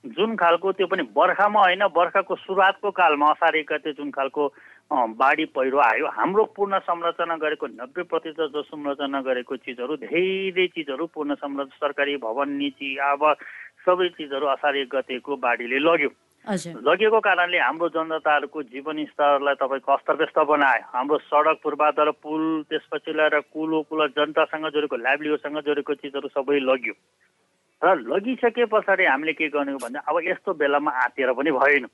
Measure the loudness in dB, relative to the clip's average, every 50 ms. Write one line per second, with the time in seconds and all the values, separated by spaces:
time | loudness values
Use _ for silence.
0 | _ -12 -2 -2 -2 -2 0 2 4 4 4 2 0 -2 0 0 0 -2 0 -4
1 | -4 -2 2 2 2 4 4 2 2 4 4 4 4 4 4 2 0 0 2 2
2 | 0 2 2 -2 -2 -2 -6 -8 -6 -4 0 2 2 2 2 0 -6 -4 0 2
3 | 2 4 4 4 4 2 4 4 2 2 2 0 -2 -2 -6 -4 _ -6 -8 -6
4 | -10 -8 -4 -4 -4 -4 -2 -2 -2 -2 _ -8 -20 -20 -20 _ _ _ 0 0
5 | 0 -2 0 2 4 4 4 2 0 -4 _ -2 0 2 4 4 4 4 4 2
6 | -2 -4 -2 -2 -2 2 2 2 2 2 _ -4 -2 0 0 -2 -2 -2 -4 -2
7 | -2 -4 -2 -2 -4 -4 -2 -2 -2 -4 -4 -4 -6 -10 -10 -12 -16 -10 _ -8
8 | -6 -4 -4 -6 -6 -6 -6 -4 -6 -4 -4 -8 -8 _ -12 -8 -6 -6 -6 -4
9 | -4 -4 -4 -4 -2 -2 -2 -2 -4 -8 -10 -10 _ -12 -10 -8 -6 -6 -6 -8
10 | -6 -4 -2 0 0 0 -2 -2 -4 -4 0 0 -2 -2 _ -8 -8 -6 -6 -6
11 | -6 -8 _ -8 -4 -4 -4 -6 -6 -8 -6 -8 -8 -10 -8 _ -4 -4 -2 -2
12 | -2 -2 -2 -4 -4 -6 -2 -2 -2 -2 -2 -4 -4 -6 -6 _ -10 -10 -6 -2
13 | 0 0 0 2 2 2 2 2 -4 -18 -18 -18 -20 -20 _ _ 0 2 2 2
14 | 2 -2 -2 -8 -10 -6 -4 -2 0 0 -2 0 0 0 0 0 -4 -2 -4 -4
15 | -4 -4 -8 -10 _ -6 -6 -2 0 0 0 0 -2 -2 -2 2 4 4 4 4
16 | 2 -2 -4 _ _ _ _ _ _ -4 -4 -4 -4 -8 -14 -2 2 2 2 4
17 | 4 4 4 4 4 4 2 4 2 2 2 2 2 0 0 0 -2 -2 0 -2
18 | -2 -2 -4 -2 2 2 2 2 0 -2 -8 -10 -10 -10 -12 -10 -8 -6 -6 -6
19 | -8 -8 _ 2 4 4 4 4 2 0 0 0 -2 -2 -2 -4 _ 0 0 0
20 | _ -2 0 0 0 0 _ 0 2 4 4 4 4 4 4 2 -2 -4 -6 -4
21 | 0 0 0 -2 0 2 2 4 4 4 2 0 -2 -6 -2 2 0 2 2 2
22 | 0 0 0 _ _ -6 -4 -4 -2 -2 -2 -4 -6 _ -8 -8 -6 _ -10 -10
23 | _ -6 0 0 2 2 2 0 -2 _ _ -8 -4 -2 -2 -2 -4 _ -2 -2
24 | -2 0 0 -2 -2 0 2 0 0 0 -2 -6 -6 -4 -2 -2 -2 -2 -4 -4
25 | 0 0 0 0 0 -2 -2 -2 -4 -8 -8 -6 -2 -2 -2 -2 -2 -4 -6 -6
26 | -6 -8 -8 -8 -8 -4 _ -4 -2 0 0 0 2 2 0 0 -2 -8 -10 _
27 | _ _ _ _ _ _ _ _ _ _ _ _ _ _ _ _ 2 2 2 2
28 | 0 -2 -2 -2 -2 -2 -4 0 0 0 2 2 0 2 2 0 2 2 2 2
29 | 4 2 2 2 0 -4 -2 -2 -4 -2 0 -2 -2 -2 -4 -6 -6 -8 -8 -8
30 | -4 -2 -2 -2 -2 -2 -6 -4 _ -6 -2 0 0 2 2 2 0 0 0 0
31 | -2 -2 _ -2 0 0 0 0 0 0 2 2 4 4 4 2 0 -4